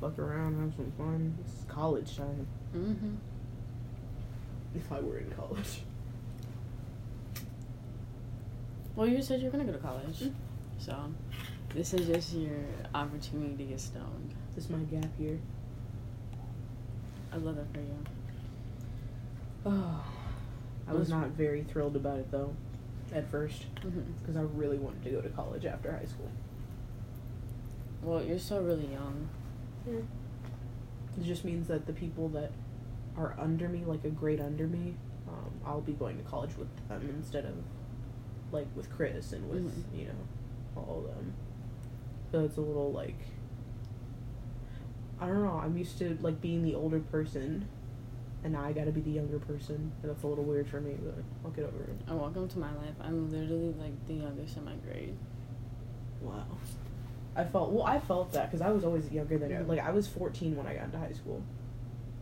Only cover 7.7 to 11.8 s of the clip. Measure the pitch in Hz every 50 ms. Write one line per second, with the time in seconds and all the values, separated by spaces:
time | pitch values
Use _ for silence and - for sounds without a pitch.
7.7 | - - - - - - - - - - - - - - - - - - - -
8.7 | - - - - - 220 220 240 247 269 269 - 262 254 262 254 269 285 277 202
9.7 | 156 135 160 139 127 - - 160 - - 254 277 262 - - - - - - -
10.7 | - - - - 131 139 147 147 160 - - - - - - - - - - -
11.7 | - 156